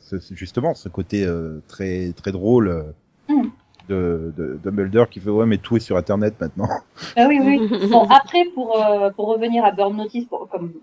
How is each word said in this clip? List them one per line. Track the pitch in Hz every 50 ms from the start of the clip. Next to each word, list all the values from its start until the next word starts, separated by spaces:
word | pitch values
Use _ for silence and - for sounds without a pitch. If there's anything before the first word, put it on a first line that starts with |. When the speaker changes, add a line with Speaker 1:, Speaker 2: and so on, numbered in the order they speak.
Speaker 1:
ce, | _ - 98 92
ce, | - - 95
justement, | 85 95 90 - 123 127 165 147
ce | - - 98
côté, | - - 90 - - 101 98
euh, | 90 85 82 82 82 78 76 - _
très, | - - 98 95 90 92 92 90 85
très | - - 98
drôle, | 95 90 92 107 123 123 110 95
euh, | 85 82 76 76 76 _ _ _ _ _ _ -
Speaker 2:
Hmm. | 294 277 233 - - _ _ _ _ _ - 90
Speaker 1:
de, | 98 92 90 87 85 82 80 82 78
de | 80 82 67 67 76 -
Dumbledore | 98 101 101 98 95 98 113 120 113
qui | - 98
fait, « | 90 104
Ouais, | 104 107 113
mais | 113 107 95
tout | - - 117 110
est |
sur | - - 98 90
Internet | 85 - 101 101 107 107 107 -
maintenant. » | 127 120 - 90 101 101 - - - _ _ - - - -
Speaker 2:
Ah | 233 240 277
oui, | 294 277 262
oui. | 269 277 269 220 208 240 196 185 202
Speaker 3:
<laughs> |
Speaker 2:
Bon, | 240 233 208 202
après, | 262 277 277 - - 349 349 349 359
pour, | 269 254 226 226 220 214
euh, | 214 208 202 202 196
pour | 196 - 208 214
revenir | 226 226 226 233 233 233 226
à | 202
Burn | 196 190 202 202 208
Notice, | 220 220 214 - 240 240
pour, | - - - - -
comme, | - 180 170 170 165 160